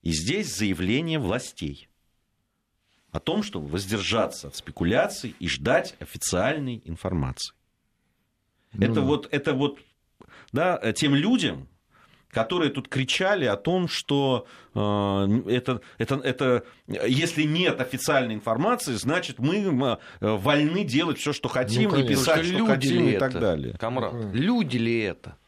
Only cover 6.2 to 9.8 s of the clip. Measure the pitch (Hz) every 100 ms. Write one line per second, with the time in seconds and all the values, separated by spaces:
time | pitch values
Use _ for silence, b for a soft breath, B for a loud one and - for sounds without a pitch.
6.2 | - 90 117 156 131 113 - 82 92 87
7.2 | 65 - - _ _ _ _ _ _ _
8.2 | _ _ _ _ _ 104 110 113 135 151
9.2 | - 143 160 131 143 -